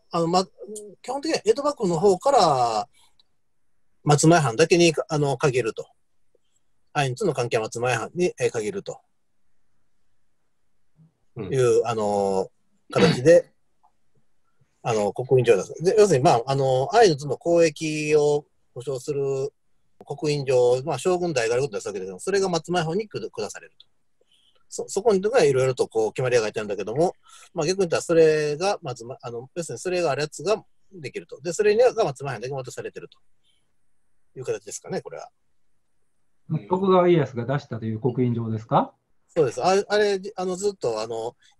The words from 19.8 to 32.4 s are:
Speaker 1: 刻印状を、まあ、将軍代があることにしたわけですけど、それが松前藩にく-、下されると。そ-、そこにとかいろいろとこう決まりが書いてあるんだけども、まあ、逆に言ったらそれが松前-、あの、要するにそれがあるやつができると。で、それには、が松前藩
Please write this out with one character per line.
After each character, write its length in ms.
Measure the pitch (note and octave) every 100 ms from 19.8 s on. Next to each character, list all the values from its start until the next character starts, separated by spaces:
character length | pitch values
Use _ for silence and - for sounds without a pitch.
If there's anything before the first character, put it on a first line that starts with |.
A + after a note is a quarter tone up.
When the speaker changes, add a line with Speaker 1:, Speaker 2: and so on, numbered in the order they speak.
| _ - -
Speaker 1:
刻 240 | D3 D3+
印 160 | D3 C3
状 240 | B2+ B2
を、 120 | B2+
ま 100 | C#3
あ、 40 | C3
将 200 | F#3 F3+
軍 160 | F3
代 140 | C#3 A2+
が 60 |
あ 20 | A#2+
る 80 |
こ 40 | G#2+
と 80 | G2
に 60 |
し 20 |
た 60 | A2
わ 20 |
け 80 | G2
で 60 | F#2
す 20 |
け 40 |
ど、 60 | F#2
そ 120 | -
れ 80 | G3
が 80 | F#3+
松 240 | E3 E3
前 100 | F3
藩 140 | D#3+ F3
に 100 | G#3+
く-、 120 | A#2 G2+
下 200 | - G2+
さ 100 | -
れ 60 | E2
る 80 | _
と。 80 | _ _ _ _ _ _ _ _ _
そ-、 180 | - -
そ 140 | G3
こ 100 | A#3
に 80 | G3
と 100 | G#3
か 140 | B3+
い 80 | D3+
ろ 120 | B2+
い 20 | C3
ろ 80 |
と 140 | B2+ -
こ 180 | A2+ G#2+
う 40 |
決 80 | -
ま 80 | B2+
り 60 | A#2+
が 80 |
書 40 | G#2+
い 40 |
て 60 | A2+
あ 20 |
る 40 | G#2
ん 20 |
だ 80 | G2+
け 80 |
ど 100 | G2+
も、 180 | B2+ F3 - _ - -
ま 120 | E3+
あ、 20 | D#3
逆 140 | F#3+
に 0 |
言 80 | F3+
っ 20 |
た 60 | A#2
ら 60 |
そ 120 | -
れ 420 | E3 D#3+ D#3 D3+ D3
が 220 | F#3+ G#3
松 240 | C#3+ A#2
前-、 140 | A#2 -
あ 100 | B2
の、 200 | A#2 C3
要 80 | -
す 100 | E3
る 20 |
に 40 | A#2+
そ 100 | F#3
れ 100 | F3+
が 120 | E3
あ 20 |
る 80 | C3+
や 60 | D#3
つ 140 | -
が 220 | D#3 G#3+ - _ _
で 220 | F#3 B2+
き 80 | G2+
る 60 | E2+
と。 120 | -
で、 100 | D#3
そ 100 | E3
れ 140 | G#3 G#3+
に 60 |
は、 100 | B3
が 120 | A3
松 200 | F#3 C#3
前 80 | C#3
藩 80 | A2+